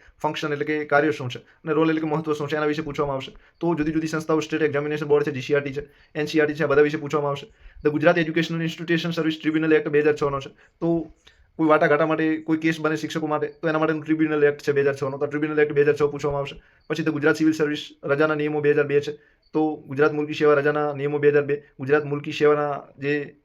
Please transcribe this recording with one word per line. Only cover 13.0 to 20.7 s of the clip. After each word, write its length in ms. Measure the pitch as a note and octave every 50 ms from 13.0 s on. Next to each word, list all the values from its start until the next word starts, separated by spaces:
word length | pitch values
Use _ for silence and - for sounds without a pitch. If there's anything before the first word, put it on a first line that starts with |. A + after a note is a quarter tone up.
| D#3 C#3+ - D#3+ D#3
માટે 200 | D3+ D3+ D3+ D3
તો 200 | D3 - - -
એના 120 | D#3+ D#3 D#3
માટેનું 240 | D#3 D#3+ D#3+ D#3 D3
ટ્રિબ્યુનલ 400 | D#3 D#3 D#3 D#3+ D#3 D3+ D3+ C#3+
એક્ટ 180 | D3 C#3+ -
છે 100 | - D3
બે 100 | C#3 C#3
હજાર 140 | C#3 C#3+ C3+
છ 80 | - C#3+
નો, 140 | C3+ C3+
તો 80 | C3+ D3
ટ્રિબ્યુનલ 340 | C3+ C#3+ D3 D3+ D3+ D3+ D3+
એક્ટ 140 | D3 D3+ D3
બે 80 | C#3+
હજાર 140 | C#3+ D3 C#3+
છ 80 | D3 D3 C#3+
પૂછવામાં 280 | C#3+ C#3 - D3 C#3+ C#3
આવશે. 220 | C#3 C#3 - - - _ _ _ _ -
પછી 140 | D#3+ D#3+ D#3
તો 80 | D#3
ગુજરાત 240 | D3 C#3 C#3+ D#3 D3+
સિવિલ 180 | D#3 D#3 D#3+ D#3
સર્વિસ 360 | D#3 D#3 D3 D3+ D3 - - - _ -
રજાના 320 | C3 C#3+ C#3+ D#3 D#3 D#3
નિયમો 260 | D3 D3 D3+ D3+ D3+
બે 100 | D3 D3
હજાર 140 | D3 D3+ C#3+
બે 160 | C3+ C#3+ D3
છે, 100 | C#3+ D3+ D3 - _ _ _ _ _ _ -
તો 220 | D#3 D#3 D#3 D3+
ગુજરાત 360 | - - C#3+ C3+ C3+ D3+ D#3
મુલકી 220 | D3+ D3 D3+ D3+ D3+
સેવા 200 | C#3+ D3+ D3 D3
રજાના 400 | C#3 C#3+ D3